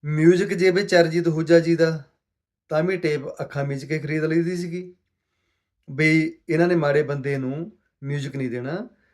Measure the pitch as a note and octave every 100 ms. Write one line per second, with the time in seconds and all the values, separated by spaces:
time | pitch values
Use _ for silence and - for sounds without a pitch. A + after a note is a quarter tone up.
0 | D3 D3+ D#3+ F3+ G3+ F3+ F#3 F3+ G3+ F3+
1 | E3+ E3 E3+ D#3 D#3+ E3+ E3 E3 D#3+ D#3+
2 | C#3 _ _ _ _ _ _ D#3 F3 F#3+
3 | F3 D3 C3+ - C#3 C#3+ C#3 C#3 C#3+ D#3
4 | C#3+ D#3 D#3 D#3+ E3+ F3+ F3 F3 F3+ -
5 | _ _ _ _ _ _ _ _ - C#3
6 | D#3 D#3+ D#3+ - - D#3+ F3 F3 D3 C#3+
7 | C#3+ C#3+ C#3 C#3 C3 C#3+ F3+ _ _ _
8 | C#3 C#3+ C#3+ C3+ C3 A#2+ B2+ F3 A#3 _
9 | _